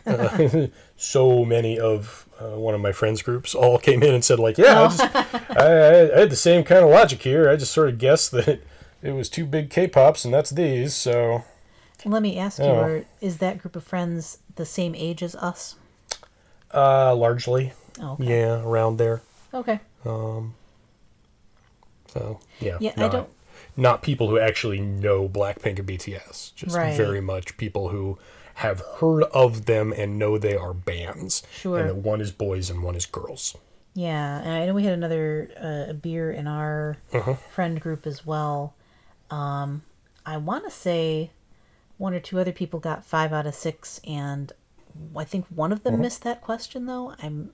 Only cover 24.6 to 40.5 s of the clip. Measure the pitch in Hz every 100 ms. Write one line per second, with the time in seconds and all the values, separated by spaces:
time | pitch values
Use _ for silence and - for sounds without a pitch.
24.6 | 113 98 101 101 104 98 98 101 101 101
25.6 | 107 98 95 92 - 95 - - - -
26.6 | 180 170 160 147 104 98 95 95 92 -
27.6 | 104 101 92 101 98 98 - - - -
28.6 | 110 92 - - 160 160 156 135 123 113
29.6 | 107 110 107 107 101 104 107 107 104 101
30.6 | 90 90 90 87 87 165 185 - - -
31.6 | 190 175 160 95 104 107 104 - 101 92
32.6 | 90 87 87 87 - - - - - -
33.6 | _ _ _ 185 170 151 147 143 165 165
34.6 | 175 202 202 175 165 160 156 151 - -
35.6 | 160 147 139 151 170 165 160 151 147 151
36.6 | 151 151 151 147 - 123 107 131 - -
37.6 | 170 160 160 156 156 139 156 151 151 143
38.6 | 147 - _ _ _ _ _ 151 143 143
39.6 | 143 147 - _ _ _ - 156 151